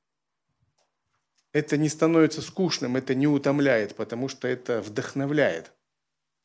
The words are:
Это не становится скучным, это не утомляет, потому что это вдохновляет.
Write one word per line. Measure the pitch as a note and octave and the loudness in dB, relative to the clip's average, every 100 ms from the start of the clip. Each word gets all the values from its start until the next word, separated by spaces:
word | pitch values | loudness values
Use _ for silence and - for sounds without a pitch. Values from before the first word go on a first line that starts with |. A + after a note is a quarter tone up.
| _ _ _ _ _ _ _ _ _ _ _ _ _ _ _ | _ _ _ _ _ _ _ _ _ _ _ _ _ _ _
Это | D3+ D3+ D3 | -4 0 0
не | D3+ | 0
становится | D3 D#3+ E3 D#3 D#3 | 2 2 6 4 2
скучным, | - - F3+ - B2 B2+ | -8 -2 -2 -2 -2 -2
это | C3 C3 | -2 0
не | D3 | 2
утомляет, | C#3+ C#3+ C#3+ C#3 A#2 G2+ - | 2 2 2 4 2 0 -6
потому | A2 A#2 C3+ | -8 -6 -6
что | - B2+ | -4 -4
это | B2 - A#2 | -4 -2 -4
вдохновляет. | G#2 G#2+ - C#3 C#3 D3+ A#2 E2 - _ _ _ _ _ _ _ | -4 -6 -6 -4 -2 2 2 0 -10 _ _ _ _ _ _ _